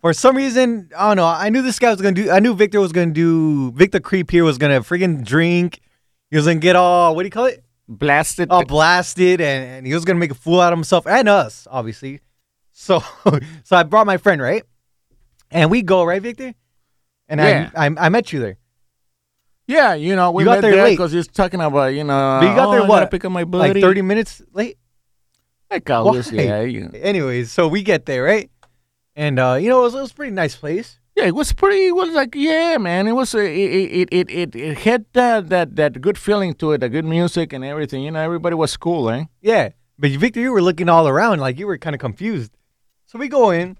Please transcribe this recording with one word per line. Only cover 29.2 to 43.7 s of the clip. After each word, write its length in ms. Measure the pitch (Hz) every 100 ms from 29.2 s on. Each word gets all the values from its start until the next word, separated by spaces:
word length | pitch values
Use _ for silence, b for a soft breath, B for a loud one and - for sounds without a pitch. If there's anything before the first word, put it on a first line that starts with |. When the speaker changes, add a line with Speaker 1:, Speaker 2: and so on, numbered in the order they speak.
| 151 131
Speaker 1:
uh, 160 | 127
you 160 | 131 202
know, 80 | 254
it 40 |
was, 100 | 240
it 60 | 254
was 80 | 269
a 40 |
pretty 180 | _ 285
nice 220 | 190 160
place. 440 | - 151 175 233 _ _ -
Speaker 2:
Yeah, 80 |
it 100 | 185
was 200 | 180 302
pretty, 320 | - 392 392 370
it 80 |
was 160 | 349 359
like, 240 | 320 269
yeah, 420 | 285 294 320 339 320
man. 300 | 185 175 208
It 40 |
was, 220 | 240 254
uh, 40 | 226
it, 100 | 202
it, 600 | 156 196 185 190 175 180
it, 180 | 180 180
it, 260 | 151 175 117
it 220 | 151 143
had 280 | 214 240 214
that, 340 | 247 247 226 170
that, 280 | 180 160 104
that 240 | 151 123
good 160 | 147 208
feeling 340 | - 208 190 147
to 160 | 156
it, 60 | 147
the 80 | 123
good 140 | 135 160
music 480 | 165 175 175 160
and 100 | 135
everything. 380 | 131 147 147 135
You 80 | 139
know, 100 | 160
everybody 340 | 156 170 175 170
was 200 | 156 -
cool, 320 | 170 170 117
eh? 160 | 120 156 _
Speaker 1:
Yeah, 300 | 202 220 117 _ _ _
but 120 | 143
Victor, 300 | 139 226 233
you 120 | 247
were 80 | 233
looking 300 | 180 165 175
all 180 | 165 160
around 300 | 135 226 180
like 180 | 131 127
you 80 | 202
were 120 | 170
kinda 180 | 170 143
confused. 560 | 127 104 208 196 110 _ _ _ _ _ _
So 120 | 226
we 100 | 277
go 220 | 277 226
in. 280 | 170 180